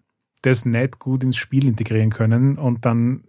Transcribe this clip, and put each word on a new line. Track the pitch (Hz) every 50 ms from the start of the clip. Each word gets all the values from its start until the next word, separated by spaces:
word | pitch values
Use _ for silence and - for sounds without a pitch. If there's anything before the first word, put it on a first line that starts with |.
| _ _ _ _ _ _ _ - -
das | 131 131 113 -
nicht | 120 117 117 127 135 - -
gut | - 135 131 131 131
ins | 131 123 -
Spiel | - - - 135 139 135
integrieren | 110 107 113 - 110 110 110 107
können | 107 - 113 110 113 120 131 139 139 151
und | 147 127 120 113 -
dann | 120 117 117 117 123 131 - -